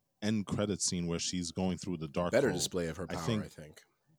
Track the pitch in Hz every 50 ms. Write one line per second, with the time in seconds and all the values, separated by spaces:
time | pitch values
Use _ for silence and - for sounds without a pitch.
0 | _ _ _ _ 104 107 110 107 95 - - - 104 104 92 - - - 92 87
1 | 85 85 85 82 - - - 90 87 82 - 95 92 92 90 82 - 95 90 80
2 | 80 76 - 90 87 87 107 123 139 110 92 87 - - - 90 85 80 78 95
3 | 87 78 85 85 82 117 113 104 95 69 - - 76 76 76 - - _ _ _
4 | _ _ _